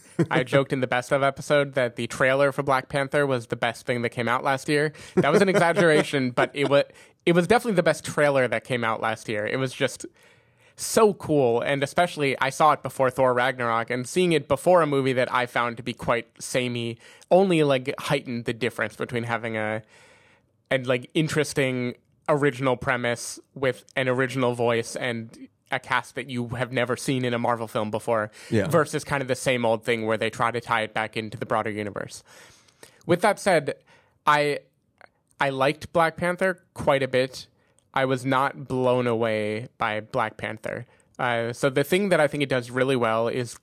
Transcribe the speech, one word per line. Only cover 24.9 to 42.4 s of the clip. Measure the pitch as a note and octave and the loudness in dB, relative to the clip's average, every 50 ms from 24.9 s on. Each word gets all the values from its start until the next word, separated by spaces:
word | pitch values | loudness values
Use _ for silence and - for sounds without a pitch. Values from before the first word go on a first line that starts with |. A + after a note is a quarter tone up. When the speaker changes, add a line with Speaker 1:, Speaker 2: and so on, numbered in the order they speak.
| - | -8
Speaker 2:
and | - C3 B2 A#2 A#2 A2+ A2+ - - - - _ _ _ - | -6 -6 -6 -6 -6 -8 -12 -16 -20 -20 -20 _ _ _ -6
a | C3+ C3 | -6 -6
cast | - - C3 B2 - - - | -2 0 0 0 0 -4 -10
that | - - C#3+ | -12 -10 -6
you | B2 A#2+ A#2+ A#2 | -6 -6 -6 -6
have | B2 A#2 B2+ A#2+ B2+ | -6 -6 -6 -4 -2
never | B2+ A#2+ A#2+ A#2+ | -2 -2 0 -2
seen | - - - C3+ B2+ B2+ | -4 -2 -2 -2 -2 -2
in | B2 A#2+ | -2 -2
a | A#2 | -2
Marvel | A#2+ A#2 A#2+ A2+ A#2 | 0 -2 -2 -2 -4
film | G#2+ - A#2+ G#2+ G#2+ | -4 -4 -4 -4 -2
before | G#2+ A2+ - - A#2 A2 G#2+ G#2 - - - - | -4 -4 -2 -2 -2 0 -2 -4 -8 -16 -6 -2
Speaker 1:
Yeah. | A#2 G#2+ F#2+ | 0 0 2
Speaker 2:
versus | D3+ D3+ E3 D3 - - D3 - | 2 2 2 2 0 -4 -8 -6
kind | - D3 C#3 | -4 -4 -4
of | C3 | -2
the | B2 B2+ | -4 -4
same | - - C#3+ B2+ A#2+ A#2+ | -2 0 0 0 2 2
old | A2+ A2+ A2 - | 0 0 0 0
thing | - A#2+ A2+ A2 | -2 -2 0 0
where | A2 A2 | -2 -2
they | G#2+ A2+ A2 | -2 -2 -4
try | - - B2 A#2 | -2 0 -2 -2
to | A2 A#2 | -2 -4
tie | - - A#2 A2+ | -2 -2 -2 -2
it | A2 G#2+ - | -2 -2 -4
back | A2+ A2 G#2+ - | -6 -6 -4 -6
into | A#2+ A2 G#2+ - | -8 -8 -8 -10
the | - - | -10 -6
broader | - B2 A2 G#2+ A2+ | -2 -2 -2 -2 -2
universe. | G#2 G#2 G#2 G2+ G2+ - - - - - - - - - - - - _ _ _ _ _ - - _ _ _ | -6 -6 -8 -8 -8 -10 -10 -10 -14 -18 -20 -20 -20 -20 -20 -20 -20 _ _ _ _ _ -20 -20 _ _ _
With | D#3 F3 F3 | -2 0 2
that | A3+ G#3+ G3 - | 2 2 0 0
said, | - G3+ F3+ D#3 D3 C#3+ - - _ _ _ _ _ _ _ _ _ | 2 2 2 2 2 -2 -6 -10 _ _ _ _ _ _ _ _ _
I, | - D3 D3 D3 D3 C#3+ - - _ _ _ _ _ _ _ - _ _ _ _ _ _ - | 2 2 4 2 0 -2 -4 -8 _ _ _ _ _ _ _ -20 _ _ _ _ _ _ -2
I | C#3+ C#3 | -2 -2
liked | C3+ C3 C3 C#3+ D#3 - - - - | 0 2 0 0 0 -2 -8 -2 0
Black | E3+ E3 D#3+ D#3+ | 2 2 2 0
Panther | - F3 F3 F3+ - F#3+ F#3+ F3 - _ _ - | -2 -4 -4 -2 -2 -2 -4 -4 -6 _ _ -14
quite | - D#3 D#3 C#3+ C3+ C3+ | -4 0 0 2 2 0
a | |
bit. | B2+ C3 B2+ B2+ C3+ - - - - _ _ _ _ _ _ _ _ - | 0 0 0 0 -2 -4 -12 -18 -20 _ _ _ _ _ _ _ _ -2
I | C#3 C3+ | 0 0
was | C3 C3+ B2 B2 | 2 0 -2 0
not | C3+ C3+ C3 C#3 C3+ - A#2+ A#2+ | 0 2 2 2 0 -2 -6 -8
blown | - C3 B2+ B2+ B2 B2 B2+ B2 | -6 -4 0 2 2 2 2 2
away | B2 A#2 A2 A#2 A2+ A2 G#2+ G#2+ G#2+ G#2+ G#2+ B2 - _ | 0 0 0 0 0 0 -2 -2 -4 -6 -6 -8 -12 _
by | - A2+ A2+ G#2+ G#2+ | -4 -4 -2 -2 -4
Black | G#2+ A2 - B2+ A2+ G#2+ - | -6 -4 -4 -2 -2 -2 -4
Panther. | - - A2 A2 A2 - - - - A#2+ - _ _ _ _ _ - | -8 -8 -8 -8 -8 -8 -8 -8 -8 -10 -14 _ _ _ _ _ -4
Uh, | C3+ B2 A#2+ A#2 A#2 A#2 A#2 | -2 -2 -2 -2 -2 -4 -4
so | - - C#3 | -2 -2 0
the | B2+ C#3+ C#3 | 0 0 0
thing | - F3 F#3 G#3 G3 | 2 0 0 2 2
that | F3 D#3 | 4 4
I | D3+ | 2
think | C#3 - D3 | 2 0 -2